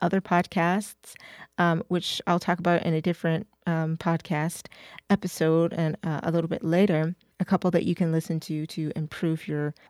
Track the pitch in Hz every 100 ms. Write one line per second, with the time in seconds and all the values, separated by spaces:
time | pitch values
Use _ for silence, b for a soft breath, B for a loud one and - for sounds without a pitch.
0 | 175 196 - 175 180 190 170 190 208 -
1 | - - B B B - 175 165 - 180
2 | - - - 175 - 175 175 170 170 160
3 | 175 170 165 160 - _ - 165 160 165
4 | 175 165 - 151 160 - - B B B
5 | - 202 180 - 160 165 170 - 160 -
6 | 175 151 170 170 165 170 160 175 202 156
7 | 160 - _ - - 196 180 170 - 170
8 | 170 160 - 160 - 156 156 - 151 -
9 | 151 - 170 160 - 147 147 -